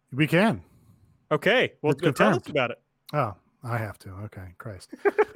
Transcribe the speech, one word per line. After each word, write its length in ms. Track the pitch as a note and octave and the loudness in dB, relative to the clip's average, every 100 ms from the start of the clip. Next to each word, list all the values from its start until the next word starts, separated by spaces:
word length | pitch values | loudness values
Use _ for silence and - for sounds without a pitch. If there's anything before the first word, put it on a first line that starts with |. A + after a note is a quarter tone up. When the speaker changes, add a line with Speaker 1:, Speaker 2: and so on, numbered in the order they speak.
| _ | _
Speaker 1:
We 140 | B2+ D#3 | -2 2
can. 380 | E3 A3 G#2+ - _ _ _ _ _ - | 4 2 0 -6 _ _ _ _ _ -4
Speaker 2:
Okay. 420 | D3+ F3+ B3 E3+ - | 0 2 2 2 0
Well, 80 | D3+ | -2
Speaker 1:
It's 100 | D3 | 0
Speaker 2:
tell 80 | E3 | 0
us 60 | C3+ | 4
Speaker 1:
confirmed. 340 | G3+ C4+ - | 4 2 0
Speaker 2:
about 220 | C#3+ A#2+ | -2 -2
it. 100 | - _ _ - | -4 _ _ -4
Speaker 1:
Oh, 220 | D3 A2+ G2 _ _ | -2 -2 -4 _ _
I 140 | A#2+ A#2 | -6 -6
have 220 | G#2+ - | -6 -10
to. 100 | - F#2 G#2 | -16 -14 -14
Okay. 300 | - F#2 F2 | -14 -16 -16
Christ. 320 | A#2 F#2+ - - G4+ | -18 -18 -18 -4 -2
<laughs> 40 | - - | 0 0